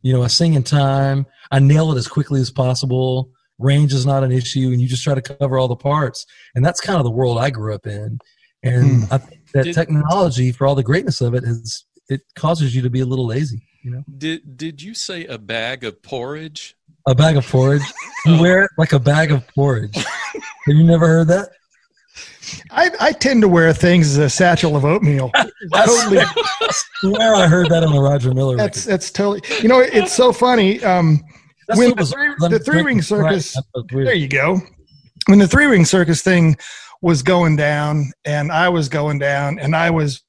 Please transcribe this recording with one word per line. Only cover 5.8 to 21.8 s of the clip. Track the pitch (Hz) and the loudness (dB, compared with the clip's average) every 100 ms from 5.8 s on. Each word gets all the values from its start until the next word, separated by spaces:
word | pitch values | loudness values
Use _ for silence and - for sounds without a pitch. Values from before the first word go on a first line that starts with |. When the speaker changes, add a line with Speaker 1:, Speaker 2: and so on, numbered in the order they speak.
| 143 147 135 - - _ - 120 | -2 -2 -4 -8 -20 _ -8 -2
Speaker 1:
And | 143 | -2
that's | - | -2
kind | - 185 | -4 -2
of | |
the | 120 | -2
world | 113 127 117 | -2 -2 0
I | 135 | -4
grew | 117 107 104 | -4 -8 -8
up | 110 | -10
in. | 104 107 117 _ _ _ _ | -12 -10 -12 _ _ _ _
And | 123 123 139 123 107 | -2 2 2 2 0
Speaker 2:
Hmm. | |
Speaker 1:
I | 135 | -4
think | - _ _ | -4 _ _
that | 139 165 | -2 -2
Speaker 3:
Did | 165 | -2
Speaker 1:
technology, | 165 151 151 190 180 123 127 | -2 -2 0 0 0 0 -2
for | 120 139 | 0 0
all | 139 | 0
the | 117 | 0
greatness | 165 254 - | 0 -2 -2
of | 120 | -2
it, | 123 | -2
is, | 120 117 113 - _ _ _ | -4 -8 -10 -16 _ _ _
it | 135 _ - | -10 _ -6
causes | 156 165 139 123 | -2 0 0 0
you | |
to | 127 | -2
be | 123 | -2
a | 127 | -2
little | 131 120 | -2 -4
lazy, | 120 151 120 _ _ | -4 -6 -8 _ _
you | 123 | -14
know? | 123 143 139 | -14 -14 -12
Speaker 3:
Did, | 156 160 147 127 | -10 -10 -14 -14
did | 160 143 | -14 -12
you | 180 | -16
say | 226 - 180 156 | -14 -12 -12 -12
a | 117 | -16
bag | 104 113 113 131 | -8 -8 -6 -8
of | 117 - | -12 -14
porridge? | _ 135 123 151 160 151 - _ _ _ 139 | _ -10 -10 -12 -14 -18 -20 _ _ _ 0
Speaker 1:
A | 127 | 2
bag | 160 147 | 4 2
of | 120 | 0
porridge? | 127 131 143 139 | 0 2 0 -2
Speaker 3:
<laughs> | - - - 160 | -12 -16 -2 2
Speaker 1:
You | 165 | 4
Speaker 3:
Oh. | |
Speaker 1:
wear | 175 185 | 4 4
it | 196 - | 2 0
like | 160 | 0
a | 143 | 2
bag | 123 147 160 | 2 2 2
of | 139 - - | 0 -2 -2
porridge. | 139 120 104 104 | 0 0 -4 -8
Speaker 3:
<laughs> | |
Speaker 1:
Have | - - - - - - - 151 | -8 -10 -12 -14 -18 -6 2 6
you | |
never | 165 165 165 | 6 6 4
heard | 165 160 | 4 2
that? | 185 202 _ _ _ | 0 -2 _ _ _